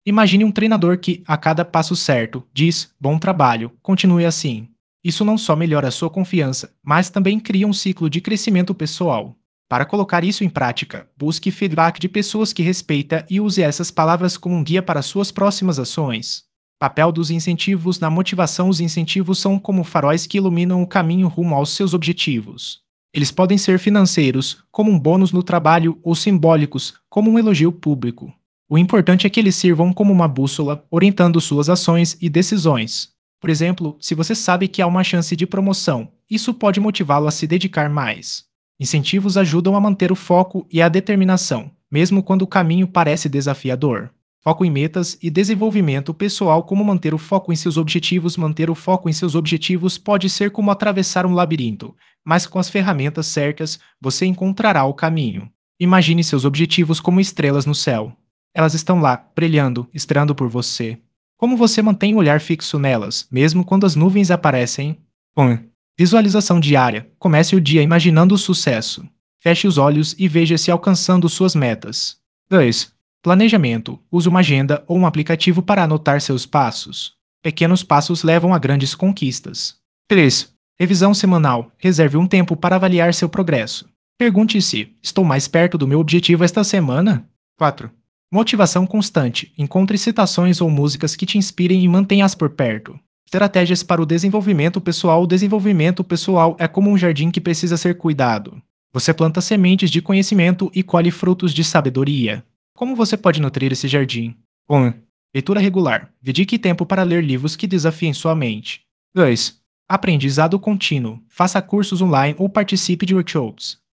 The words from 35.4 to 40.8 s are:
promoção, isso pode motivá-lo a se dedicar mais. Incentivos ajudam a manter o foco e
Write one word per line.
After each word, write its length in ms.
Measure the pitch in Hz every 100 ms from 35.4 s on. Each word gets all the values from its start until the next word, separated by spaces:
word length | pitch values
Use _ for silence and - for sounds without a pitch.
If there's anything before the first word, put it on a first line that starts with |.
| 185
promoção, 640 | 196 196 190 - 131 110 _ -
isso 220 | 214 -
pode 260 | 240 208 196
motivá-lo 480 | 214 202 156 147 151
a 40 |
se 140 | 151 156
dedicar 440 | 175 185 160 147
mais. 580 | 147 123 87 - - - _ _ -
Incentivos 580 | 139 160 139 196 196 190
ajudam 380 | 180 165 180 202
a 40 |
manter 320 | 208 196 180
o 40 | 185
foco 520 | - 180 185 185 -
e 120 | 165